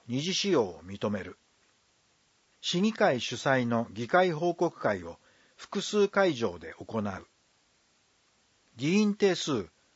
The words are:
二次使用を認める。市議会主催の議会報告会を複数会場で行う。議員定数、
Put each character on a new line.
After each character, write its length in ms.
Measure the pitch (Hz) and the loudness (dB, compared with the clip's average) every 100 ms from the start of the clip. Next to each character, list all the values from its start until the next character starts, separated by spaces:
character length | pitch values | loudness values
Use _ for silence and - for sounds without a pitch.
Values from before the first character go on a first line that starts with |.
| - | -6
二 140 | 123 | -4
次 120 | 165 | -2
使 180 | 180 202 | -2 0
用 120 | 165 | 2
を 180 | 101 82 | 0 -4
認 260 | 87 101 113 | -14 -6 -4
め 140 | 101 | -4
る。 140 | 90 - _ _ _ _ _ _ _ _ _ _ _ _ | -8 -16 _ _ _ _ _ _ _ _ _ _ _ _
市 220 | - 175 | -4 0
議 100 | 214 | 0
会 300 | 220 202 127 | 4 2 2
主 140 | - 120 | -2 -2
催 300 | 147 131 120 | 2 2 2
の 220 | 117 117 | 0 -2
議 160 | 98 117 | -6 2
会 260 | 180 185 | 4 4
報 220 | 151 170 165 | 2 -2 0
告 220 | 170 - | -2 0
会 240 | 117 101 | -2 -2
を 140 | 85 85 _ _ _ - | -6 -14 _ _ _ -20
複 260 | - 202 | -8 -6
数 280 | - 208 202 | -2 0 2
会 240 | 202 190 | 4 2
場 260 | 131 110 87 | 2 -2 -4
で 140 | 80 | -12
行 260 | - - 110 | -14 -6 -4
う。 280 | 101 92 - _ _ _ _ _ _ _ _ _ _ _ _ _ _ 107 | -4 -6 -14 _ _ _ _ _ _ _ _ _ _ _ _ _ _ -6
議 180 | 139 | 0
員 220 | 196 214 202 | 2 2 4
定 200 | 202 175 | 2 2
数、 340 | - 131 87 _ _ | 0 -2 -4 _ _